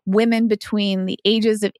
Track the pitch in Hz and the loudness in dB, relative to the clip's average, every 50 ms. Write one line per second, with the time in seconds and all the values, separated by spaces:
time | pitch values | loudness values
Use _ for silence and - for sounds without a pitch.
0 | - 190 190 214 233 233 226 226 233 220 214 - - - 220 208 202 196 190 185 | -4 0 2 2 2 2 2 2 2 0 0 -2 -4 -4 -2 -2 0 0 -2 -2
1 | 185 185 - - - 202 220 226 214 226 220 208 208 196 - - | -2 -4 -6 -2 0 0 0 2 2 0 0 0 -2 -4 -4 -2